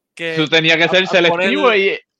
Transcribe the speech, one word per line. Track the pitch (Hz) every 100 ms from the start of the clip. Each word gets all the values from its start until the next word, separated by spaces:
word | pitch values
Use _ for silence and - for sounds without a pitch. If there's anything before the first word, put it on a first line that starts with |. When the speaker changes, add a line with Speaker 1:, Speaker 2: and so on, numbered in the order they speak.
| _ -
Speaker 1:
que | 165 160
Speaker 2:
Eso | 151
tenía | 160 160 160
que |
Speaker 1:
al, | 165
Speaker 2:
ser | 185
Speaker 1:
al | 185 185 170
poner | 170 190
Speaker 2:
selectivo | 285 262
y | 208 196 151 _